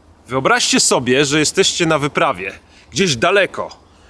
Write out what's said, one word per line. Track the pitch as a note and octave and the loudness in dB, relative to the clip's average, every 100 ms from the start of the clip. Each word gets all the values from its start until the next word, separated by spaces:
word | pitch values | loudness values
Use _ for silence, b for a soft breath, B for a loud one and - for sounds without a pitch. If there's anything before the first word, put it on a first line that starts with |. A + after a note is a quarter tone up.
| _ _ - | _ _ -6
Wyobraźcie | C3 D3+ A#3+ - C4 | -4 0 0 2 0
sobie, | - F3+ D3 C3 C#3+ | 2 0 2 2 2
że | D#3 | 0
jesteście | D3 - F#3 - E3+ | 0 0 0 0 0
na | D#3 | 0
wyprawie, | C#3+ F3+ D#3+ F2+ F#2+ - b b b | 0 0 -2 -2 -8 -14 b b b
gdzieś | B2 F#3+ B2 | -2 -2 0
daleko, | F3 G3+ F#3 - E2+ - _ b b | 2 2 0 -4 -10 -12 _ b b